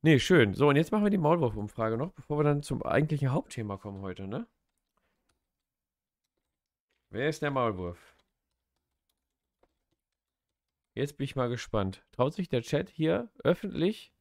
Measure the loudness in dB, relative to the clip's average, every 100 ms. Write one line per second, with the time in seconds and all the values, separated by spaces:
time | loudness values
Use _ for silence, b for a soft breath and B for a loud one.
0 | 6 6 6 6 6 4 4 4 2 2
1 | 2 2 2 2 0 -2 -8 -4 -4 -2
2 | -6 -10 -8 0 2 2 -2 -6 0 0
3 | 0 0 0 -2 -4 -8 -8 -8 -10 -10
4 | -10 -10 -10 -10 -12 _ _ _ _ _
5 | _ _ _ _ _ _ _ _ _ _
6 | _ _ _ _ _ _ _ _ _ _
7 | _ -6 -4 -2 -4 -2 -2 -2 -8 -10
8 | -18 _ _ _ _ _ _ _ _ _
9 | _ _ _ _ _ _ _ _ _ _
10 | _ _ _ _ _ _ _ _ _ -8
11 | -8 -6 -8 -4 -4 -4 -4 -2 -2 -4
12 | _ -2 -2 -2 -4 -4 -2 -4 -4 -2
13 | 0 0 -2 _ 0 0 -2 -2 -2 -2
14 | -12 _